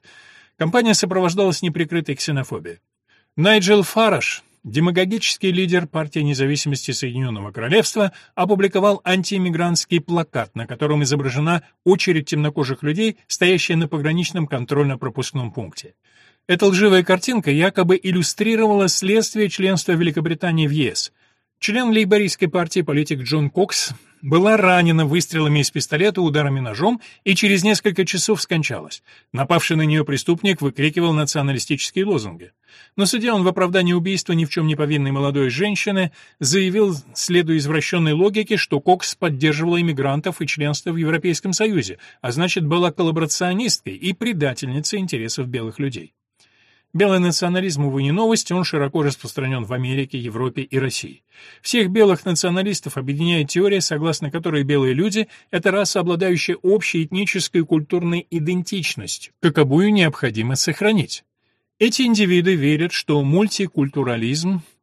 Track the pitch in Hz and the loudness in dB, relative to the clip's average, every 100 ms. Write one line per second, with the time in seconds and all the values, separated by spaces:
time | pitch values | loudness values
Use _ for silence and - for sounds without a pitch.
0 | _ - - - _ - 160 247 226 202 | _ -20 -20 -20 _ -6 0 2 4 2
1 | 180 185 180 190 196 165 180 165 160 170 | 2 2 0 2 2 2 -2 -2 -2 -2
2 | 151 135 - 143 127 95 82 85 _ _ | -4 -6 -4 -4 -4 -8 -12 -16 _ _
3 | _ _ _ - 185 214 185 208 170 220 | _ _ _ 2 4 6 6 4 4 2
4 | 220 156 - - _ _ - 113 175 180 | 2 2 -2 -8 _ _ -6 0 2 2
5 | 185 220 - - 190 180 185 180 170 160 | 0 -2 -4 -2 -2 0 2 0 0 -6
6 | 151 160 147 131 139 147 147 135 - 120 | -4 -2 -2 0 0 0 -2 -4 -4 -6
7 | 131 123 131 107 101 110 117 202 - 220 | -6 -4 -4 -6 -10 -8 0 2 2 0
8 | 196 - - - 185 196 196 190 202 202 | -2 -4 -10 -2 0 2 2 2 2 2
9 | 180 190 170 196 180 170 175 170 - 170 | 0 0 0 -2 0 0 0 -2 0 0
10 | - 170 160 127 107 113 113 120 151 151 | 0 -4 -2 -6 -6 -8 -10 -4 0 2
11 | 135 143 135 127 160 170 - _ 180 190 | 2 0 -2 -2 0 -2 -4 _ 2 4
12 | 190 160 143 151 147 147 131 131 147 160 | 4 0 0 -2 -2 -2 -4 -2 -2 0
13 | 220 - - - - - - 165 165 151 | -2 -2 -8 0 2 2 2 0 0 -2
14 | 151 170 170 180 151 135 123 143 143 127 | -2 0 -2 -4 -4 -4 -2 0 0 -2
15 | 127 120 123 135 117 120 87 - - _ | -6 -6 -6 -6 -6 -8 -12 -14 -20 _
16 | _ _ _ _ - 180 202 185 208 185 | _ _ _ _ -2 2 4 6 6 6
17 | 175 185 - 240 151 147 185 190 175 185 | 4 0 0 -2 0 2 2 2 2 2
18 | 190 180 151 - 214 226 214 202 190 - | 2 -2 -2 -2 0 2 2 4 2 0
19 | 190 220 220 214 202 - 190 180 - 170 | 0 0 0 0 -2 0 0 0 0 0
20 | 170 156 165 160 175 160 147 151 123 - | 0 0 -2 -2 -2 0 0 0 -2 -4
21 | - _ _ _ _ - - 233 240 220 | -10 _ _ _ _ -8 -4 0 2 2
22 | 196 208 196 - 175 175 170 190 151 143 | 4 4 2 0 0 0 -2 -2 0 0
23 | 147 143 120 156 143 - 196 - - - | 0 -4 -2 0 0 0 -2 -2 -6 -8
24 | _ _ 139 160 208 220 185 180 170 160 | _ _ 0 2 4 4 4 4 4 4
25 | 151 170 - 160 151 147 135 147 - 151 | 2 0 0 0 2 2 0 -2 -4 0
26 | 202 190 165 147 143 135 123 107 202 240 | 0 2 0 2 0 -2 -4 -2 0 0
27 | - - 196 190 208 196 202 208 214 185 | -6 -6 -2 2 2 2 2 2 0 0
28 | 180 185 - 208 - 165 147 104 78 - | -2 -2 0 -2 0 -2 -2 -6 -12 -18
29 | _ - _ 120 135 170 - 160 156 156 | _ -20 _ -4 0 0 2 2 2 2
30 | 147 139 - 170 196 175 139 131 151 170 | 0 -2 0 0 0 0 -2 0 -2 2
31 | 170 151 147 156 139 131 - 143 - 185 | 0 0 0 -2 -2 -2 -4 -4 -4 -2
32 | 196 156 104 85 87 _ _ - - - | 0 -2 -4 -12 -20 _ _ -20 -10 -4
33 | 196 240 240 208 185 185 180 185 175 180 | -2 0 0 2 2 2 0 2 2 2
34 | 180 190 - 165 160 - 156 151 147 151 | 0 -4 -2 0 0 0 0 0 0 0
35 | 139 135 139 139 131 123 208 196 208 196 | 0 0 0 0 0 0 -2 -2 -2 0
36 | 175 - - - 143 190 185 202 202 151 | -2 -6 -20 -6 0 2 2 2 0 0
37 | - - - 175 160 160 143 156 - 180 | -10 -8 0 2 2 0 0 -2 0 0
38 | 156 151 202 208 208 190 - 143 - 180 | 2 2 2 0 -2 -2 -2 0 2 0
39 | - - 175 135 156 147 170 175 170 135 | 0 -4 -4 0 0 0 0 0 0 0
40 | 139 143 185 170 151 151 147 147 175 165 | -2 -2 -4 -6 -6 -4 -2 -4 -4 -2
41 | 156 160 180 156 190 175 220 185 98 - | 0 0 0 -2 -2 -2 0 0 -4 -8
42 | - - 123 127 180 190 151 175 175 160 | -18 -10 -6 -2 0 0 0 0 0 0
43 | 165 160 156 - 180 190 240 - - 95 | -2 0 -2 -2 -2 -2 -2 -4 -6 -8
44 | 180 190 233 180 143 123 131 139 151 208 | -6 -4 -4 -2 -2 -4 -6 -6 -4 -6
45 | 185 127 113 - 123 123 113 - 139 113 | -4 -6 -6 -8 -6 -6 -8 -6 -6 -8
46 | 80 _ _ _ _ _ _ _ _ 160 | -14 _ _ _ _ _ _ _ _ 0
47 | 202 190 175 156 180 185 185 143 143 135 | 2 4 2 0 0 -2 -2 -2 -2 0
48 | 139 180 226 226 - 180 175 151 139 165 | 0 0 2 0 0 -4 -2 -2 -2 0
49 | 143 135 113 - 131 127 107 127 127 135 | -2 -4 -10 -6 -4 -4 -4 -4 -4 -4
50 | 131 131 117 117 127 127 131 131 131 - | -4 -6 -6 -4 -4 -6 -4 -2 -2 -4
51 | - - _ - - - - 240 185 214 | -10 -16 _ -20 -20 -14 -2 0 2 4
52 | 208 175 190 165 180 180 202 180 139 139 | 4 4 0 -2 0 -2 -2 -4 -8 -8
53 | 131 143 170 170 143 175 196 196 - 151 | -6 -2 0 0 0 0 2 2 -2 -2
54 | 165 151 147 165 170 151 139 143 131 139 | -2 -2 -4 -4 -2 0 2 2 2 2
55 | 214 202 214 - - 175 196 196 196 196 | 0 0 -4 -8 -6 -2 0 0 0 0
56 | 170 170 190 165 - 175 180 214 - 170 | 0 0 0 0 -2 -2 2 2 2 -2
57 | 156 185 202 190 - 170 165 160 147 180 | -2 -2 -2 -2 0 0 2 0 0 -2
58 | 175 170 - 170 151 180 170 196 151 - | 0 -2 -4 -4 -2 -2 -2 -4 -6 -6
59 | 92 - - - 170 151 135 151 208 208 | -8 -10 -12 -2 0 2 4 4 4 4
60 | 160 - 131 107 117 135 - 147 208 214 | 2 0 -4 -2 -2 -2 -2 0 0 2
61 | 107 - _ _ _ _ _ - 233 226 | 0 -8 _ _ _ _ _ 0 0 2
62 | 240 214 196 180 175 175 139 151 175 - | 2 2 4 4 4 2 2 2 0 -4
63 | - 147 139 175 214 - 190 - 139 143 | 0 0 2 2 2 -2 -4 -2 -2 -2
64 | 123 117 113 147 175 190 - _ | -2 -2 -2 -2 -2 -4 -6 _